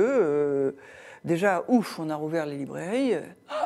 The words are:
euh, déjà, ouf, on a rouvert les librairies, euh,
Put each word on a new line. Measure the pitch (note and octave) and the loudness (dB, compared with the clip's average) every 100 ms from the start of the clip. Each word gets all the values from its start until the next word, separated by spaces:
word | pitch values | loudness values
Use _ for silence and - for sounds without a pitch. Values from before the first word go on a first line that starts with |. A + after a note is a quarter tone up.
euh, | G#3+ C4+ E3+ D3 D3 C#3 C3+ - - - - - - | 4 4 2 2 2 2 0 -2 -12 -20 -20 -12 -2
déjà, | E3 G3+ F3+ - | 0 2 2 4
ouf, | B3 F#3+ - | 2 2 -4
on | D#3+ | -6
a | D3+ | -4
rouvert | D#3 E3 D3+ | -4 -2 -4
les | C#3+ | -6
librairies, | C3+ C#3+ E3 A#3 C4+ F3+ | -8 -8 -4 -2 0 0
euh, | - - - D5+ | -4 -14 -10 -4